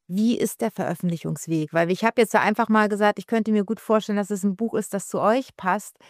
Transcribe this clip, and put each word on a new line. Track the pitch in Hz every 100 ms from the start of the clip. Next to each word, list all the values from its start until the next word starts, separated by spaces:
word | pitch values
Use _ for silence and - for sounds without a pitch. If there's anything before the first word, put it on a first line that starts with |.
| -
wie | 185 226 -
ist | 226 -
der | 226
Veröffentlichungsweg? | - 170 170 175 165 160 156 - 160 151
Weil | 165 170
ich | 185
habe | 226 -
jetzt | 220
so | 208
einfach | 180 214 220
mal | 220 208
gesagt, | 202 208 208
ich | -
könnte | 233 220
mir | 214
gut | 190 226
vorstellen, | - 214 - 208
dass | 196
es | 202
ein | 202 185
Buch | 226
ist, | - 208 196
das | -
zu | 190
euch | 185 247 - -
passt. | 190 202 - - -